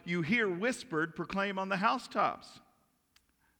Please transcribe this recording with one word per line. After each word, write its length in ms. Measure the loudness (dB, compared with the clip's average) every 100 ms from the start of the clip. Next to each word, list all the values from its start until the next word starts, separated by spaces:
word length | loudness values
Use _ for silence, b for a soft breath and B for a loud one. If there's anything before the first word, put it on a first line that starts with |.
| -2
you 160 | 0
hear 260 | 2 2 2
whispered, 680 | 2 0 -2 -4 -2 -2
proclaim 440 | -4 -4 -2 -2 -2
on 100 | -2
the 80 | 2
housetops." 840 | 2 2 -2 0 0 0 -10 -20 -20 _ _ _ _ _ _ _ _